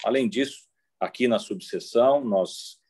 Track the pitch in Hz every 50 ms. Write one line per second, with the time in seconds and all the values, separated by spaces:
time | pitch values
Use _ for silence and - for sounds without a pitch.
0 | - 107 123 135 131 110 95 123 139 135 - - - _ _ _ _ _ _ -
1 | 92 90 - - 123 120 113 101 - - 104 90 - - - 87 - - - 117
2 | 120 135 143 143 135 113 101 95 90 82 - - - - - _ _